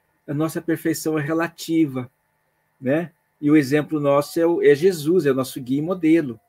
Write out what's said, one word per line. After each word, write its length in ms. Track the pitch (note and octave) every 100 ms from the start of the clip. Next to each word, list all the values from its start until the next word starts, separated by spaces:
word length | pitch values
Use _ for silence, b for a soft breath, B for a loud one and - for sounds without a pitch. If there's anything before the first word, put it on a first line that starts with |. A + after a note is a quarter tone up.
| _ _ -
a 80 |
nossa 280 | C#3+ D#3 E3+
perfeição 580 | E3 D#3 E3 D#3 D#3+ D#3
é 20 |
relativa, 880 | D3 E3 E3+ - - E3 D3+ B2+ B2 _ _ _ _ _ _ _
né? 320 | B2+ D3+ E3+ _ _ _
E 100 | D3
o 60 | D#3
exemplo 420 | B2+ D3 D3 D#3
nosso 400 | C#3+ C#3+ C#3+ E3+
é 60 | E3
o, 180 | E3+
é 100 | C#3
Jesus, 520 | C#3+ F#3 E3+ D3 F#3 C#3+
é 60 |
o 40 | C3
nosso 260 | B2+ D3+
guia 180 | B2 C#3
e 20 |
modelo. 580 | D#3 F#3 D#3+ E3 C#3+ A2+